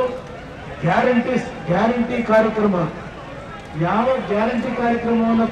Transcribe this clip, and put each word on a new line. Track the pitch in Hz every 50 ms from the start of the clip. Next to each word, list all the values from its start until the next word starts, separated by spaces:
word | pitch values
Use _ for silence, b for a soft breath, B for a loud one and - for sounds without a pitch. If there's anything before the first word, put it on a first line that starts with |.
| 254 254 - - - - - - - - - - - - - - 143
ಗ್ಯಾರಂಟಿ, | 165 190 220 233 247 247 233 - 254 254 - - - - - - 160
ಗ್ಯಾರಂಟಿ | 175 190 214 233 247 240 226 - 247 233 - -
ಕಾರ್ಯಕ್ರಮ. | 220 220 220 220 214 214 208 208 185 175 160 - - - - - - - - - - - - - - - - - - 156 170 180
ಯಾವ | 196 220 240 262 262 - 185 -
ಗ್ಯಾರಂಟಿ | 202 208 220 233 240 226 - 254 233 247
ಕಾರ್ಯಕ್ರಮವನ್ನು | 240 233 233 233 - 226 233 226 226 226 226 226 226 226